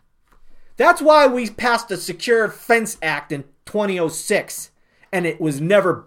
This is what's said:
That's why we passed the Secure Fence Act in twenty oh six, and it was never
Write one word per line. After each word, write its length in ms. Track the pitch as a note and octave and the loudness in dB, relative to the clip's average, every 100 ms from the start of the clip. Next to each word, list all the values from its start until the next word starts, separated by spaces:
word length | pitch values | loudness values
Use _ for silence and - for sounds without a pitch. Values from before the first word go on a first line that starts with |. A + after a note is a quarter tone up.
| _ _ _ _ - - - - | _ _ _ _ -20 -20 -10 2
That's 240 | D#4 F4 | 2 4
why 240 | D4+ D4+ | 6 6
we 240 | C4+ B3 A3 | 4 2 -6
passed 400 | - A#3+ A#3 - | -4 -2 -2 -4
the 80 | F3+ | -8
Secure 520 | - E3 B3 A3+ G#3 | -8 -6 0 0 0
Fence 480 | - - A#3 A3 - | -4 0 0 0 -6
Act 300 | D#3+ D3 - | -6 -6 -6
in 140 | C#3+ - _ | -12 -12 _
twenty 320 | - G#3 G3+ F3+ | -8 -4 -2 -2
oh 120 | D#3+ | -4
six, 600 | - - F#3 - - - _ _ _ _ | -4 -2 -2 -4 -12 -16 _ _ _ _
and 140 | F#3+ | -4
it 160 | E3 - | -4 -2
was 180 | D#3 C#3 | -4 -2
never 340 | E3 G3+ F#3 - | 2 2 2 -2